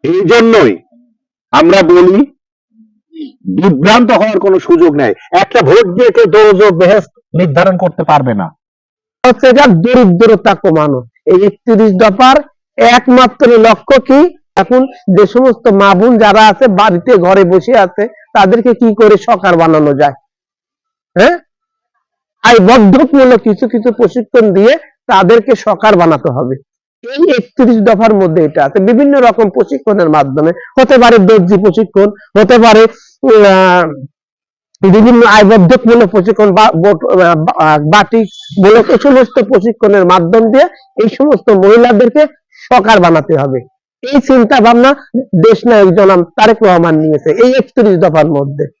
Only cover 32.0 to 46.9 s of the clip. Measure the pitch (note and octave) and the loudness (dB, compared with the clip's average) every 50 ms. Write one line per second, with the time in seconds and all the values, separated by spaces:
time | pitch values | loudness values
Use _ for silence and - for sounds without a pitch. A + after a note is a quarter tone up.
32 | G3+ G#3 G3+ - - _ _ G3+ G#3+ G3 B3 A#3+ A3+ A#3 G#3+ A3 A3+ A3 - _ | -2 -2 -4 -10 -20 _ _ -2 0 2 2 2 4 4 4 4 2 2 0 _
33 | _ _ _ _ - C4+ A3+ G#3+ G#3 G3+ F#3+ F#3+ F#3 F#3 F3+ F3+ E3+ F3+ C#3+ C#3 | _ _ _ _ 0 2 2 4 4 4 2 2 0 0 0 -2 -2 -4 -8 -14
34 | C3+ - _ _ _ _ _ _ _ _ _ _ _ _ _ _ - F#3+ F3+ A3 | -18 -20 _ _ _ _ _ _ _ _ _ _ _ _ _ _ 0 2 2 2
35 | G#3+ A#3+ A#3+ A#3 A#3+ A3 G#3 A3 G#3 F#3+ A3+ G#3+ F3+ E3 B3+ B3 - A3+ A#3 A#3 | 4 2 2 2 2 2 2 2 2 2 2 2 2 2 0 0 2 0 2 2
36 | A#3 F3+ - G#3 F3 G#3 G#3 - G#3+ G#3 F3+ G3 G#3+ A#3 - D#3+ E3+ G#3 F3+ D#3 | 0 0 -2 -4 -2 -2 -2 0 0 0 2 2 0 0 0 0 0 0 -2 -2
37 | - - - F3+ F3+ E3+ E3+ D#3 D#3 F3 - E3+ D#3+ D#3 D3+ D3+ D3 D#3 F#3 G#3 | -4 -4 0 0 0 0 0 -2 -4 -6 -4 -2 -2 -2 -2 -2 -2 0 0 0
38 | G3 - - A3+ A3 F#3 - - - - - G3+ F#3 G3 A3 B3 - - D4 G#3+ | 0 0 -2 -4 -4 -4 -10 -20 -20 -12 -4 0 2 2 4 2 2 0 -2 0
39 | - C#4+ C4 C4 B3 - - C4+ G#3+ G3+ C4 G3+ F#3 A#3 A3 _ A#3 G#3 G3+ G3+ | 0 2 2 2 0 0 -2 -6 -4 -2 -2 -2 -2 -4 -6 _ -2 0 0 0
40 | F#3 F3 F#3 F#3 E3+ E3 G3 A3+ A3+ A3 G#3+ C4 D#4+ F4+ - _ _ _ _ - | 0 0 0 -2 -2 0 0 0 0 0 0 0 0 -2 -4 _ _ _ _ -4
41 | A3 A3 - - C4+ D4+ C#4 F#3 - - G#3 F#3+ F#3+ G3 G#3+ A#3 A#3+ B3 A3+ G3+ | -4 -4 -2 -4 -2 -2 -2 -2 0 -2 0 2 2 2 4 4 2 2 2 0
42 | - A#3 - D4+ D4+ D4+ _ _ _ _ _ _ - - - B3 G3 A3 A3+ G3 | 0 0 0 -2 -2 -2 _ _ _ _ _ _ -8 -4 -2 -2 0 0 0 0
43 | F3 E3+ E3 D#3 C#3+ - E3 C#3 C#3 C#3 C3 B2 A2 _ _ _ _ _ _ _ | 2 0 0 -2 -2 -4 -4 -4 -4 -6 -6 -8 -10 _ _ _ _ _ _ _
44 | - B3+ C#4 C#4+ - - C4 B3+ A#3 A3 C#4+ C4 G#3 A#3 A#3+ A#3+ B3 C4+ C#4+ C#4+ | -12 -4 -4 -4 0 0 0 0 2 0 0 0 2 2 2 2 2 0 0 -4
45 | - _ - A#3 C4+ _ - E3+ D#3+ A4+ G#3+ - - A#3 A3+ G#3+ G3+ F#3 E3 G#3 | -8 _ -10 -10 -8 _ -4 0 2 2 0 0 0 0 2 2 2 2 2 2
46 | G3 F#3+ F#3+ F3+ E3+ E3+ _ - G#3+ A3 A#3 A3 A3 G3 F3+ F3 E3+ E3+ | 2 2 2 0 -2 -6 _ -2 0 0 0 0 0 0 0 0 0 0